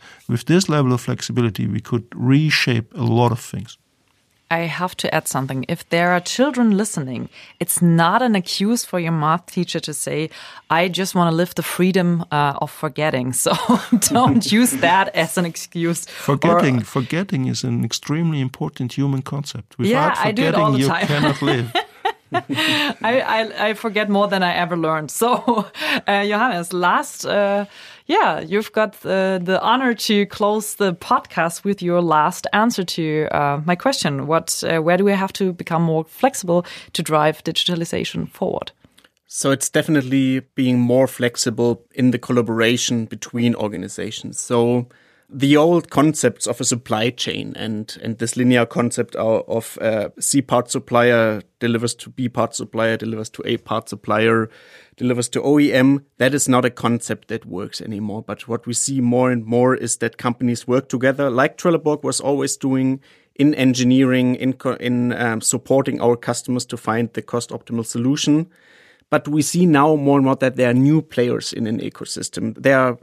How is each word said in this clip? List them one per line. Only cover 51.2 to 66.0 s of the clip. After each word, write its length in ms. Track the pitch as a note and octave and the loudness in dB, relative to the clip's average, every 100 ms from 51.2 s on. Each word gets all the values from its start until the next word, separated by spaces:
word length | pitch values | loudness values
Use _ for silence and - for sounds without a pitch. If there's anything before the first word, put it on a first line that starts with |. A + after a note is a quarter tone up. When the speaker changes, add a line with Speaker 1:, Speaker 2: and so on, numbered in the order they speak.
| A2 G#2+ - _ | 2 -2 -8 _
Speaker 3:
delivers 340 | A#2 A2+ A#2 - | -2 0 -2 -6
to 140 | - | -12
B 200 | B2 A#2+ | -6 -4
part 260 | B2 A2+ - | -2 -2 -4
supplier, 400 | A2+ A2 A2+ A2 | -8 -2 -2 -2
delivers 340 | A2 A2 A2 | -4 -8 -10
to 120 | - - | -10 -6
A 120 | A#2 | -4
part 320 | - A2+ - | -4 -6 -6
supplier, 600 | A2 - G#2+ A2+ A2+ A2 - - - _ - | -10 -2 2 4 2 0 -8 -20 -20 _ -6
delivers 320 | B2 B2 A#2 | -2 -2 -2
to 120 | - | -2
O 180 | C#3 D3 | 2 4
E 140 | D3 | 4
M, 320 | C3 C3+ C#3 - - | 4 4 2 -2 -2
that 160 | B2+ | 0
is 140 | C#3 - | 2 2
not 160 | B2+ | 2
a 60 | B2 | 2
concept 580 | - A#2+ A#2 - G#2+ - | 0 -2 -2 -4 -10 -8
that 180 | A2+ A2 | -10 -8
works 360 | F2+ A2 - | -10 -10 -10
anymore. 400 | - G#2 G#2+ G#2+ | -10 -8 -8 -8
But 260 | G#2 - - | -10 -12 -8
what 180 | A#2 - | -8 -6
we 80 | |
see 280 | A#2 - C3+ | -4 -2 0
more 280 | A#2+ B2 B2+ | 2 4 2
and 160 | A#2+ A2 | 0 0
more 300 | A#2+ B2+ B2+ | 2 4 2
is 220 | A2+ - | -2 -4
that 200 | A2+ - | -4 -2
companies 500 | B2 A#2+ B2 A#2 - | -4 0 0 -2 0
work 200 | B2+ C3+ | -2 0
together, 420 | B2+ C3 C3+ C#3 | 0 0 0 0
like 280 | A#2+ D3+ - | 2 0 0
Trelleborg 460 | F3+ D#3+ D3+ D3+ | 0 2 0 -2
was 180 | C3+ C3 | -2 -4
always 340 | C3 C#3+ C3+ - | -2 -2 -2 -4
doing 460 | C3+ C3 C3 C3 _ _ _ - | -2 0 0 -2 _ _ _ 2
in 180 | C#3+ | 2
engineering, 800 | C#3+ C3 B2 B2 C3 C3 B2+ B2+ B2+ | 4 2 2 4 4 4 2 2 0
in 180 | C3 | -2
co-, 220 | B2 C3 A2+ | -4 -4 -4
in, 360 | B2 B2 A#2+ | -2 0 0
um, 300 | A#2 A#2+ A2 | 0 -2 -2
supporting 600 | - A#2+ - C3+ C3+ B2 | -2 -2 0 2 2 0